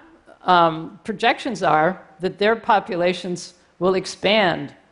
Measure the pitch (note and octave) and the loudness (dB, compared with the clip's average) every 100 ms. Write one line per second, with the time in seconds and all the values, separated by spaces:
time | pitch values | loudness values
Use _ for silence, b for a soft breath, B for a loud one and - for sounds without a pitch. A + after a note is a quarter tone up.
0 | - _ _ - F3+ F3+ E3 D#3+ E3 - | -20 _ _ -6 2 4 4 0 -10 -12
1 | - F3+ A#3 B3+ C#4+ G3 E3+ D#3 E3 F#3 | -10 -2 0 0 -4 -2 2 4 2 -2
2 | - - F3+ F#3 G#3 A3 A#3 G3+ - F3 | -10 -8 -6 -2 0 0 2 0 0 -2
3 | F3+ F3+ F#3 F3 - - b b F3+ F#3 | -2 -2 -6 -10 -10 -20 b b -2 0
4 | - - F#3 A3 F#3 D3+ C#3+ - _ | -4 -4 0 2 2 0 -6 -14 _